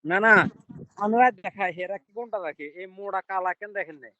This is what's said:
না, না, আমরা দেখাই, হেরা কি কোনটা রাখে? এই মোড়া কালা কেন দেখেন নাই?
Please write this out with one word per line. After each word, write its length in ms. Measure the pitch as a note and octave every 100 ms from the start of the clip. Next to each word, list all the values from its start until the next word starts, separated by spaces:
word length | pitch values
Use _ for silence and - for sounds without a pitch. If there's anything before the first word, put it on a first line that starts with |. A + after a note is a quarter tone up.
না, 120 | D3+ F#3
না, 140 | A3 G#3+ G#3 - _ - - -
আমরা 300 | G#3 A3+ B3+
দেখাই, 400 | F#3+ F#3 G3+ F#3
হেরা 240 | E3+ F3+ G3
কি 120 | _
কোনটা 240 | G#3+ A#3+ G#3+
রাখে? 280 | E3 C#3+ D3 E3
এই 60 | F#3+
মোড়া 340 | F#3 G3+ F#3
কালা 320 | - F#3+ F#3
কেন 160 | F3 G#3
দেখেন 240 | G3+ D#3+ D3
নাই? 180 | A#2+